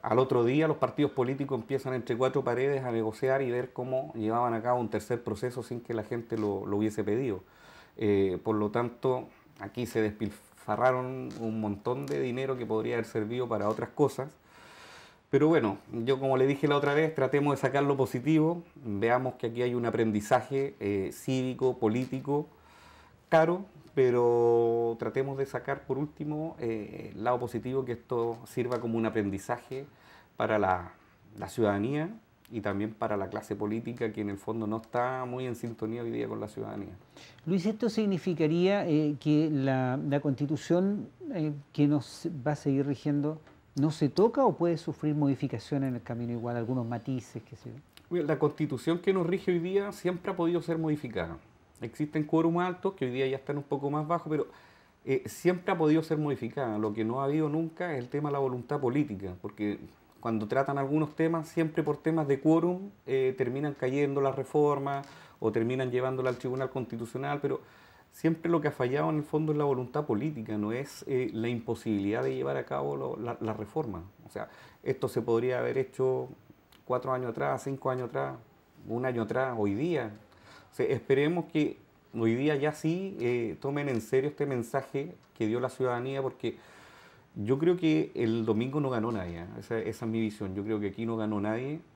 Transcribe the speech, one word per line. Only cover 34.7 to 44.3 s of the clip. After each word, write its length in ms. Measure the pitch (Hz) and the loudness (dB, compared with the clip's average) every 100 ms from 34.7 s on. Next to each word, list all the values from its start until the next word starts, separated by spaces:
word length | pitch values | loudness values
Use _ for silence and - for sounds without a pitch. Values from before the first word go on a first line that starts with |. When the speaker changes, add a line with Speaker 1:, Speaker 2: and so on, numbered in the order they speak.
| 110 | -4
Speaker 1:
está 480 | - 120 123 127 123 | -4 -2 -2 -4 -6
muy 220 | 127 127 | -6 -6
en 80 | 120 | -6
sintonía 480 | 120 113 110 120 | -8 -6 -6 -4
hoy 80 | 117 | -4
día 160 | 117 113 | -4 -4
con 140 | 110 | -6
la 60 | 107 | -8
ciudadanía. 460 | 113 110 104 101 95 - - - - - | -8 -8 -8 -10 -14 -20 -20 -20 -12 -2
Speaker 2:
Luis, 180 | 190 190 | 0 0
¿esto 240 | 214 233 | 0 -2
significaría, 960 | 220 208 185 - 165 156 170 185 202 175 | 2 0 0 -2 2 2 4 4 2 2
eh, 280 | 151 151 147 | 2 2 0
que 300 | 156 151 160 | 4 4 4
la, 480 | 147 135 131 127 131 151 | 2 2 2 2 0 0
la 120 | 143 | 0
Constitución, 880 | 147 131 143 151 - 170 196 202 - - 359 | 2 0 0 -2 2 2 2 0 -6 -12 -8
eh, 200 | 208 151 147 - | -2 -2 -4 -8
que 160 | - 147 | 2 4
nos 420 | 147 - - 165 160 127 | 4 -2 -8 -8 -2 -2
va 60 | |
a 40 | 147 | 0
seguir 300 | 147 135 143 | 0 2 0
rigiendo 560 | 143 151 143 147 156 - - _ 139 | -2 0 0 0 -4 -14 -20 _ 0
¿No 140 | 151 | 0
se 180 | 151 143 | 2 0
toca 380 | - 220 | 4 4